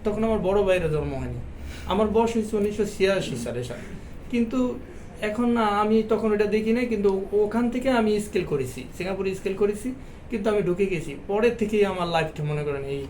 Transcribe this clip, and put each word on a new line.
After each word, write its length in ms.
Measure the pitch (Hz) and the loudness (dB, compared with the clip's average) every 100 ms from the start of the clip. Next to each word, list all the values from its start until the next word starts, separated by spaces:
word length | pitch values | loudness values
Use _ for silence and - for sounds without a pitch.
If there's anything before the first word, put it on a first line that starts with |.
তখন 200 | 214 208 | -2 0
আমার 140 | 226 220 | 2 2
বড় 240 | 180 196 | 2 4
ভাইয়েরও 280 | 196 180 165 151 | 4 2 2 -2
জন্ম 160 | 143 | -2
হয়নি। 260 | 135 123 123 - - - - - | -4 -4 -6 -8 -10 -10 -10 -2
আমার 220 | 185 214 | 2 4
বয়স 240 | 220 226 | 4 2
হয়েছে 220 | 226 208 214 | 2 0 0
উনিশশো 280 | 208 - 202 | 0 0 -2
ছিয়াশি 420 | - 190 190 - 123 | 2 2 2 0 -4
সালে 280 | 120 117 | -4 -6
সাল। 160 | 120 113 - - - - - | -6 -8 -10 -12 -12 -14 -4
কিন্তু 280 | 240 226 254 247 - - - - - | 0 0 0 0 -2 -12 -14 -14 -6
এখন 280 | 214 214 240 | -4 0 2
না, 140 | 233 214 202 | 4 2 2
আমি 200 | 214 220 214 | 4 4 4
তখন 240 | 214 220 | 2 2
ওটা 140 | 208 208 | 2 2
দেখি 260 | 214 220 | 2 2
নাই, 140 | 233 240 | 2 2
কিন্তু 240 | 214 202 190 196 | 2 2 2 0
ওখান 380 | 208 214 226 240 | 2 2 2 0
থেকে 180 | 254 262 | 0 2
আমি 300 | 247 220 208 | 4 4 2
স্কেল 240 | 208 202 | 0 -2
করেছি, 360 | 156 143 127 127 127 - | 0 -2 -2 -6 -12 -8
সিঙ্গাপুরে 380 | 180 190 190 | -6 -2 -4
স্কেল 200 | 180 196 | -4 -4
করেছি, 340 | 190 208 208 254 262 - - - | 0 0 0 -6 -8 -14 -16 -6
কিন্তু 160 | 226 208 | -2 0
আমি 120 | 208 | 2
ঢুকে 240 | 175 175 196 | 0 0 0
গেছি। 260 | 170 143 139 - | 0 -4 -10 -4
পরের 280 | 202 233 233 | 2 2 2
থেকেই 240 | 202 214 | 0 4
আমার 240 | 196 185 170 | 2 2 0
লাইফটা 340 | 165 156 - | 0 0 -4
মনে 180 | 147 147 | -4 -2
করেন 200 | 147 139 | -2 -4
এই 180 | 139 139 | -4 -6